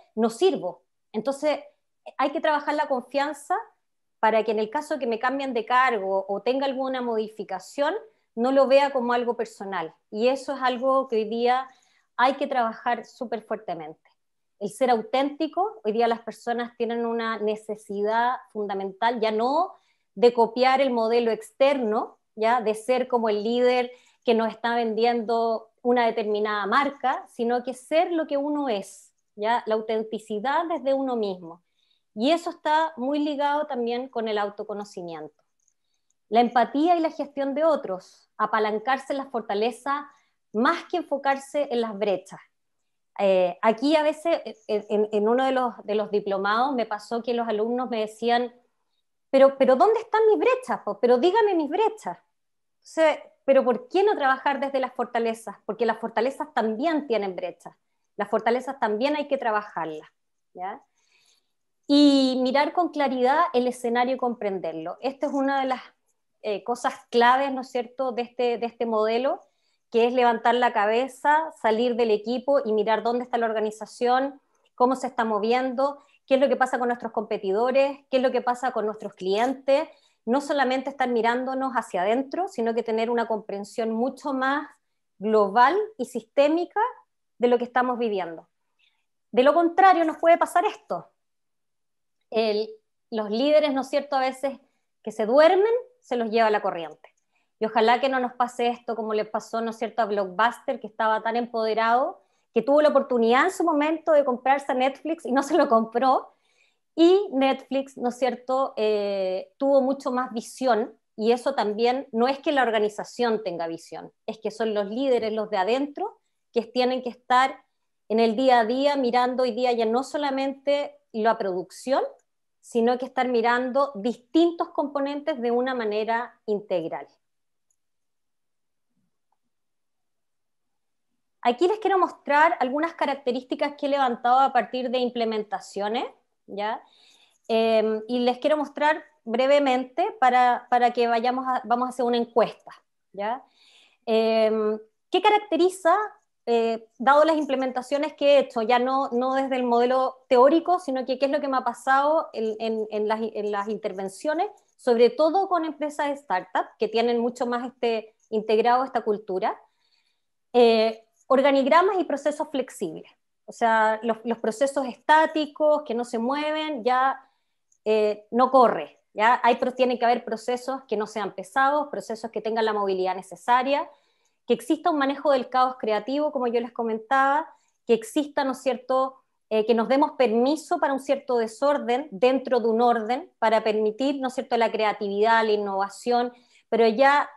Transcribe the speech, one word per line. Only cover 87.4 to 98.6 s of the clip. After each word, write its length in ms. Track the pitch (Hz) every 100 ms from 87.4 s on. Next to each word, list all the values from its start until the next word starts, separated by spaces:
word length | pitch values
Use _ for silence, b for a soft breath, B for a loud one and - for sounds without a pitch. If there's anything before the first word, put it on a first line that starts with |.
| 240
lo 100 | 240
que 80 |
estamos 320 | 240 254 254 233
viviendo. 520 | 233 202 170 165 - _ _ _ _ _ _ _ _
De 140 | 214
lo 100 | 269
contrario, 500 | 311 339 339 381 339
nos 120 | 320 -
puede 220 | 330 339
pasar 260 | 320 349
esto. 440 | 403 - - 175 - _ _ _ _ _ _ _ _ _ _ _ _
El, 380 | 220 220 208 220 - _ _ _
los 200 | 220 214
líderes, 420 | 220 285 302 294
¿no 100 | 269
es 60 | 262
cierto?, 260 | 285 285 269
a 40 |
veces 380 | 262 254 277 269 _ _ _ _
que 80 | -
se 120 | 214
duermen, 480 | 214 269 320 370 427 494 494 _
se 160 | - 247
los 140 | 226
lleva 200 | 226 220
la 120 | 208
corriente. 520 | 202 170 156 156 - _ _ _ _ -
Y 60 | 214
ojalá 340 | 226 220 240
que 80 | 269
no 100 | 262
nos 140 | 247
pase 340 | 254 240 -